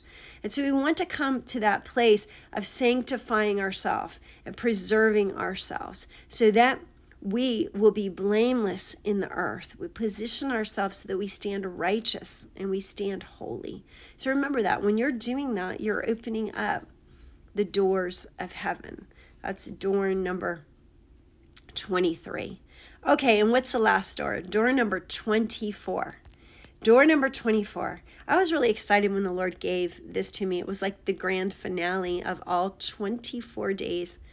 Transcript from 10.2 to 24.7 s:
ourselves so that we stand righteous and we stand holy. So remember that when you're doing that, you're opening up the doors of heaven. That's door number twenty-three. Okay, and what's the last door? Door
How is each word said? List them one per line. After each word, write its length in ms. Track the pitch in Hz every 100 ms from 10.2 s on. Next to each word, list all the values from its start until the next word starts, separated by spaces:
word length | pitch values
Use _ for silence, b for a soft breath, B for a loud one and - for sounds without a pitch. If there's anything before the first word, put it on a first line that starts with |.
| 233 - 277
ourselves 460 | 240 214 - 196 190
so 100 | -
that 100 | 190
we 100 | 196
stand 520 | - 202 196 190 180
righteous 680 | 170 220 226 - - - - -
and 140 | 196
we 120 | 190
stand 420 | 196 - 202 190
holy. 640 | - - - 120 - - B B B -
So 120 | 262
remember 320 | 269 277 269
that 220 | 202 214
when 140 | 208 214
you're 140 | 262
doing 440 | 240 233 262 285 208
that, 240 | 185 -
you're 280 | 214 202 -
opening 460 | 226 233 220 214
up 320 | - 214 - - - b b b b - 196
the 100 | 202
doors 640 | 202 190 190 180 185 - -
of 140 | 180
heaven. 560 | - 196 175 - - - b b -
That's 240 | - 196 -
door 480 | 190 196 196 190
number 520 | 190 180 185 175 170 - _ _ _ - - _ _ _ - -
twenty-three. 880 | - - 185 180 165 - - - 190 B B B B -
Okay, 340 | 285 269 214
and 120 | 214
what's 200 | 247 254
the 80 | 247
last 380 | 214 196 190 -
door? 240 | - -
Door 320 | 180 202 233